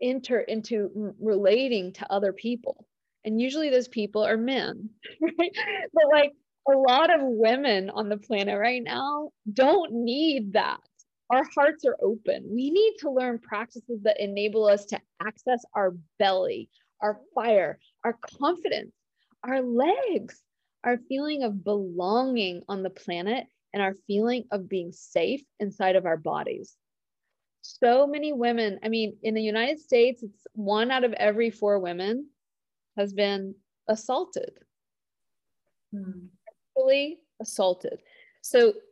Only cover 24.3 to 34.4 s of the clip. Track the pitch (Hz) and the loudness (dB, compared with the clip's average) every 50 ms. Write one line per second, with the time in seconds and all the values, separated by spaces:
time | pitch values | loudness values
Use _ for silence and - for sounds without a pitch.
24.3 | 247 247 226 - 202 196 185 - 190 185 170 170 - - - - - 170 165 196 | -2 -4 -4 -6 -8 -8 -6 -6 -6 -6 -6 -8 -12 -18 -12 -4 -2 0 0 0
25.3 | 262 285 - _ _ - 220 196 196 - 190 185 185 185 180 170 165 156 151 160 | -2 -4 -8 _ _ -8 -8 -8 -4 -2 0 2 2 2 2 0 -2 -2 -2 -4
26.3 | 156 151 - - - - 185 - _ _ _ _ _ _ _ _ _ _ _ _ | -4 -4 -4 -6 -8 -10 -12 -16 _ _ _ _ _ _ _ _ _ _ _ _
27.3 | _ _ _ _ _ _ - - - - 254 233 240 262 285 285 302 294 302 302 | _ _ _ _ _ _ -20 -20 -2 2 4 6 6 6 4 4 2 -2 -4 -4
28.3 | 294 240 233 240 233 233 220 208 190 - - 220 226 226 220 208 - - - 220 | -2 0 0 0 0 0 0 -2 -4 -4 -4 -2 -2 0 -2 -4 -6 -6 -4 -2
29.3 | 220 220 220 214 208 226 233 277 311 302 - - 254 233 233 254 240 240 233 202 | -2 -2 -2 -2 0 0 0 -2 -2 -6 -2 2 4 4 4 4 2 -2 -10 -18
30.3 | - _ - - - 220 208 202 208 214 233 254 262 262 247 233 208 - 208 214 | -18 _ -20 -14 -12 -6 -2 0 2 2 2 2 2 0 0 0 0 0 0 2
31.3 | 208 226 233 226 220 - 208 208 202 196 185 175 175 175 185 202 233 269 294 - | 2 2 0 -2 -2 0 2 2 2 2 0 -2 -4 -4 -2 -2 -4 -4 -6 -10
32.3 | _ _ _ _ _ _ _ _ _ _ _ _ _ 208 202 202 196 202 202 202 | _ _ _ _ _ _ _ _ _ _ _ _ _ -4 -4 -4 -2 -2 -2 0
33.3 | 202 196 196 196 196 - _ _ _ _ _ - 220 220 - - 254 320 359 - | -2 -4 -6 -10 -12 -16 _ _ _ _ _ -2 -2 -2 -2 -2 -2 -2 -2 -4
34.3 | - - | -8 -10